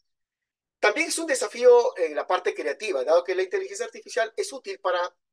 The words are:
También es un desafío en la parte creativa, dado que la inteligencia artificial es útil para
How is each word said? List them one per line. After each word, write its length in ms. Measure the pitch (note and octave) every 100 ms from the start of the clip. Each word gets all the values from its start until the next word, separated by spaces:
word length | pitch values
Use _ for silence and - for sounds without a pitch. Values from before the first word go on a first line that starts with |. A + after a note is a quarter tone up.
| _ _ _ _ _ _ _ _
También 280 | G#3+ B3+ E4
es 100 | -
un 100 | E4
desafío 720 | - - A#3+ B3 A#3+ A3+ -
en 180 | D#3+ D3
la 120 | -
parte 260 | F3+ G3
creativa, 500 | F#3 D3+ C#3 G#3+ C#3
dado 200 | B2+ E3+
que 100 | F3+
la 100 | F3+
inteligencia 420 | F#3+ G3+ F#3+ G3+ A3+
artificial 480 | A3 G3+ A#3 A3 -
es 160 | G3
útil 280 | C4+ - F#3+
para 360 | F#3 F3+ F3+ - _